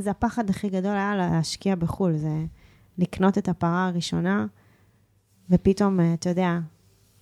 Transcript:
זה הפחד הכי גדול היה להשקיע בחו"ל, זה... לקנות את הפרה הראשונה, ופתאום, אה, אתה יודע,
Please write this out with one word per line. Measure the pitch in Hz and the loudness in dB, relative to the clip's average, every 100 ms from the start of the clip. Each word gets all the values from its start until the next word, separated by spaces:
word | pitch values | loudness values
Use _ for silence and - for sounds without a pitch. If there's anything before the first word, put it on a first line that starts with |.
זה | 196 | -4
הפחד | 196 233 240 202 | -2 -2 -2 -2
הכי | 185 208 | -2 -2
גדול | 190 196 | -2 -2
היה | 202 202 202 | 0 0 0
להשקיע | 175 165 151 - 196 | 0 0 0 -2 -2
בחו"ל, | 185 165 - 185 156 | 0 -2 0 0 0
זה... | 156 156 160 - - - _ - | -2 -4 -6 -10 -20 -20 _ -4
לקנות | 180 - 190 196 | -4 2 2 2
את | 190 | 0
הפרה | 170 170 175 185 | 0 0 0 0
הראשונה, | 175 - 170 175 202 214 - _ _ _ _ _ _ _ _ - | -2 -2 -2 0 0 -2 -8 _ _ _ _ _ _ _ _ 0
ופתאום, | 180 190 190 202 190 | 2 4 4 4 4
אה, | 165 | 2
אתה | 170 180 | 2 0
יודע, | 175 180 170 160 _ _ _ _ _ | 0 0 0 -4 _ _ _ _ _